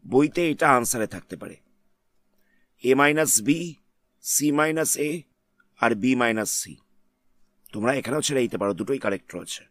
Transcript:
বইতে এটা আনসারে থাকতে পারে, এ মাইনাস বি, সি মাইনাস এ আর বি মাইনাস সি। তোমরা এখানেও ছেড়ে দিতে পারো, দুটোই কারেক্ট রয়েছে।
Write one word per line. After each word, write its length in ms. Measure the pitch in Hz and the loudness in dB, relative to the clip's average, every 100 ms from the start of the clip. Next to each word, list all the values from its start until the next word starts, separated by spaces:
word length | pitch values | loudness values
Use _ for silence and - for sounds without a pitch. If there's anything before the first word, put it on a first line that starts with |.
বইতে 380 | - 127 147 165 170 | 2 4 4 2 -2
এটা 140 | 143 156 127 | 2 4 4
আনসারে 300 | 117 117 107 | 2 -2 -4
থাকতে 200 | 92 - 87 | -8 -14 -14
পারে, 200 | - - _ _ _ _ _ _ _ _ _ _ _ _ | -14 -18 _ _ _ _ _ _ _ _ _ _ _ _
এ 80 | 120 131 | 0 4
মাইনাস 320 | 143 151 156 - 107 | 4 4 2 0 2
বি, 120 | 160 175 151 _ _ _ _ | 0 -2 -12 _ _ _ _
সি 220 | - - 147 147 | -4 0 0 2
মাইনাস 340 | 156 156 156 - 147 | 2 0 -2 -2 -4
এ 20 | 165 - _ _ _ _ _ | -6 -12 _ _ _ _ _
আর 100 | 117 110 | 0 2
বি 80 | 123 127 | 2 2
মাইনাস 280 | 120 110 104 - | 2 0 -2 -4
সি। 120 | - 76 _ _ _ _ _ _ _ _ _ | -8 -14 _ _ _ _ _ _ _ _ _
তোমরা 200 | - 117 190 | -4 0 0
এখানেও 220 | - 151 - | -2 -2 0
ছেড়ে 180 | 139 | 0
দিতে 140 | 120 95 | 0 -2
পারো, 120 | 101 92 | -2 -2
দুটোই 200 | 104 135 | -4 -2
কারেক্ট 240 | 107 95 _ | -2 -6 _
রয়েছে। 300 | 90 82 - _ | -14 -10 -14 _